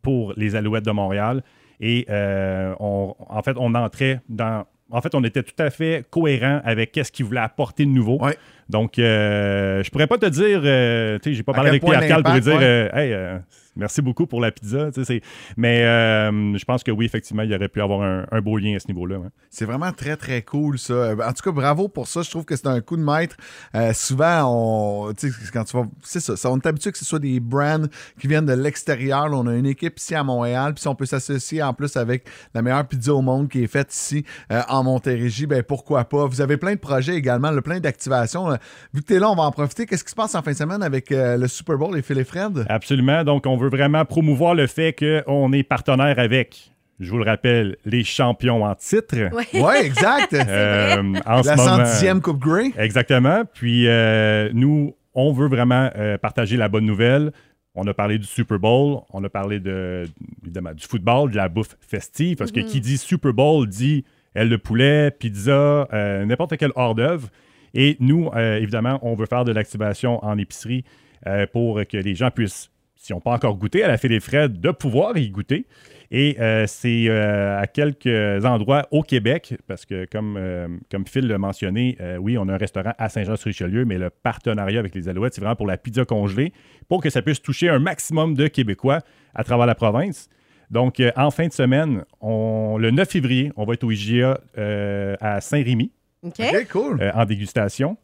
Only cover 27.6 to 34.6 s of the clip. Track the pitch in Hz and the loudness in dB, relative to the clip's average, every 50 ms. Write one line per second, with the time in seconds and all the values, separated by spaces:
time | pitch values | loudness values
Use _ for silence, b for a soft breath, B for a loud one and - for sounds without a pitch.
27.6 | 143 147 156 156 156 147 B B B B B - - 139 151 151 160 143 127 127 | 2 2 0 0 -2 -4 B B B B B -8 -2 0 2 2 2 2 2 2
28.6 | 135 147 143 - - - 147 117 131 135 135 139 147 151 143 135 120 120 117 120 | 0 -2 -4 -4 -4 -4 -2 -2 0 -2 0 0 0 0 0 -2 0 0 0 0
29.6 | 131 139 139 - - 165 - - - - 180 156 143 135 127 120 120 120 123 127 | 0 0 -2 -2 -4 -8 -6 -8 -10 -6 -4 -2 -2 -2 -2 -2 -2 -2 -2 -2
30.6 | 135 147 151 - - 147 135 - 139 131 - 135 - - 143 131 - - 151 156 | -2 -4 -4 -4 -4 -6 -4 -4 -4 -4 -4 -6 -4 -4 -6 -6 -4 -6 -4 -2
31.6 | 151 135 120 - 139 143 - 139 117 113 123 127 B B B B B B _ 117 | -2 -2 -4 -4 -6 -4 -2 -2 -2 -2 -2 -4 B B B B B B _ -2
32.6 | 113 123 127 143 147 127 - 127 113 139 147 139 131 131 131 135 147 139 - 131 | 0 0 0 0 -2 -2 -6 -4 0 0 2 2 2 2 0 0 0 -2 0 -2
33.6 | 120 107 - 139 139 _ - - - - 143 147 147 B B B B B 107 117 | -2 0 0 -2 -2 _ -6 -10 -6 -4 -4 -4 -6 B B B B B -2 -2